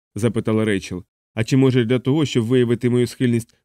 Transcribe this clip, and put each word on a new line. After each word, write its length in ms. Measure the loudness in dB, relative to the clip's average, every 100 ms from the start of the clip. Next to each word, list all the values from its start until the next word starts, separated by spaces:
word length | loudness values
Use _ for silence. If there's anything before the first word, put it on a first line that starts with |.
| _
запитала 500 | -4 -2 -2 -2 0
Рейчел. 400 | 0 -2 -6 -14 -14 _ _
«А 100 | -8
чи, 120 | 0 4
може, 280 | 4 4
для 140 | 2 0
того, 280 | 0 -2 0
щоб 180 | -2
виявити 460 | 0 0 2 0 0
мою 160 | 0 -2
схильність 520 | -2 -2 -2 -4 _